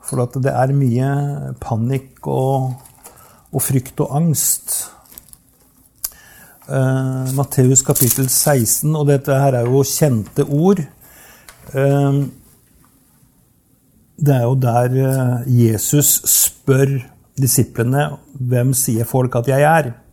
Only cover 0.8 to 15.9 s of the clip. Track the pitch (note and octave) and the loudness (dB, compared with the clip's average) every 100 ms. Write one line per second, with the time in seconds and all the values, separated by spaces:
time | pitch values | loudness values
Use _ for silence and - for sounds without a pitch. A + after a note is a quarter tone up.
0.8 | C3+ A#2 C3+ C#3 C#3+ C#3+ C3+ C3+ - A2+ | 2 0 0 -2 -4 -6 -10 -10 -6 -4
1.8 | A#2 C3+ C3 - D3 C3+ C3 C3+ C3 B2+ | -2 -4 -6 -14 -6 -2 0 0 -4 -8
2.8 | - _ - - - _ _ C#3 - C3+ | -16 _ -20 -20 -20 _ _ -6 -2 -2
3.8 | B2 - - C#3 E3+ C#3+ - - - - | -4 -6 -4 0 0 0 -2 -4 -6 -8
4.8 | - - _ - - - _ _ _ _ | -8 -16 _ -20 -20 -20 _ _ _ _
5.8 | _ _ - - - - - - - C3+ | _ _ -14 -14 -20 -20 -20 -20 -6 -2
6.8 | C3 C3 C3 C3 C3 C3+ C3+ - B2+ C3 | 0 0 -2 -4 -4 -4 -2 2 4 4
7.8 | - C#3+ B2 - C3 - - C#3 A2 - | 2 0 0 0 -2 0 2 2 0 -2
8.8 | D3+ D#3 C#3+ C#3 C#3 C3+ C#3 B2+ A#2+ C3+ | -2 0 2 2 2 2 2 2 2 2
9.8 | C3+ - D#3 A#2 G2+ - C#3+ C#3+ F3 G3+ | 2 0 2 0 -2 -4 -2 2 2 2
10.8 | C#3+ - - - - - - - - C3 | -2 -12 -20 -20 -20 -20 -20 -20 -8 0
11.8 | C#3 C#3 C#3 C#3 C#3 - - _ _ _ | 2 2 2 0 -2 -8 -20 _ _ _
12.8 | _ _ _ _ _ _ _ _ _ _ | _ _ _ _ _ _ _ _ _ _
13.8 | _ _ _ - C#3+ C3+ A#2+ C3 B2+ A#2 | _ _ _ -2 0 2 2 0 2 2
14.8 | B2 C3 C3+ C3 B2+ B2+ B2+ B2 A#2 G#2+ | 2 0 0 0 0 -2 0 4 4 2
15.8 | - | 0